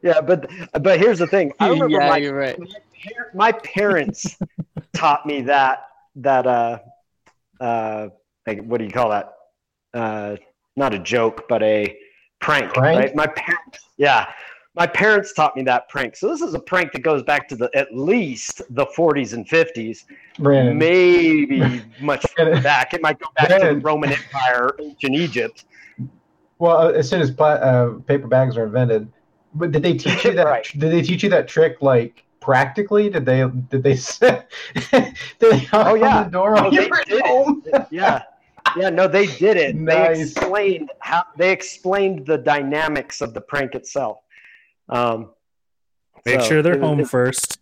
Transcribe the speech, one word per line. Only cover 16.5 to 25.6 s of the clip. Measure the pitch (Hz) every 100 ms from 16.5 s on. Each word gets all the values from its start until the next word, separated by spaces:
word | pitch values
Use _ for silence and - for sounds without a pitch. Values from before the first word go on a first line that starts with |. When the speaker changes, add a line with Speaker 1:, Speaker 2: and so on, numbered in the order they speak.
Speaker 1:
a | 156
prank | - 185 165
that | 139
goes | 131 147
back | 120 147 -
to | 127
the, | 123
at | 139 139
least | 120 147 240 175 117 - - -
the | 120 139
forties | - 165 143 120
and | 117 101
fifties, | 165 165 - 110 113 _ - _ -
Speaker 3:
Brandon. | 143 139 123 147
Speaker 1:
maybe | 156 180 180 175 165 156 143 135 127 123 110
Speaker 3:
<laughs> | 113
Speaker 1:
much | 143 131 - -
Speaker 3:
Brandon. | 160 151
Speaker 1:
back. | 131 143 127
It | 175
might | 160 151
go | - -
back | 156
to |
the | 190
Speaker 3:
Brandon. | 180 147
Speaker 1:
Roman | 143 151 147
Empire, | 139 - 139 127 123 123 -
ancient | 151 - 139 139
Egypt. | 170 120 117 -